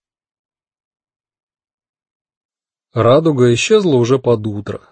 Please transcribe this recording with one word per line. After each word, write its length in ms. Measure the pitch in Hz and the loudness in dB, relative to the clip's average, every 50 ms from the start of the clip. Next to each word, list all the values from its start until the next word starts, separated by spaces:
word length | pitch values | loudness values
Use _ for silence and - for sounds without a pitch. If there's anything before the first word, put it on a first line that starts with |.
| _ _ _ _ _ _ _ _ _ _ _ _ _ _ _ _ _ _ _ _ _ _ _ _ _ _ _ _ _ _ _ _ _ _ _ _ _ _ _ _ _ _ _ _ _ _ _ _ _ _ _ _ _ _ _ _ _ _ - | _ _ _ _ _ _ _ _ _ _ _ _ _ _ _ _ _ _ _ _ _ _ _ _ _ _ _ _ _ _ _ _ _ _ _ _ _ _ _ _ _ _ _ _ _ _ _ _ _ _ _ _ _ _ _ _ _ _ -4
Радуга 600 | 120 113 117 131 151 160 165 147 127 123 123 120 | 0 2 2 2 2 2 0 0 2 2 2 2
исчезла 420 | 113 - - 214 214 196 175 139 | 0 0 0 0 0 2 2 0
уже 240 | 123 120 117 131 127 | 0 0 0 -2 -2
под 260 | - 123 117 110 104 | 0 -2 -2 -2 -4
утро, 360 | 110 101 104 101 - 98 - _ _ | -6 -8 -10 -10 -12 -12 -14 _ _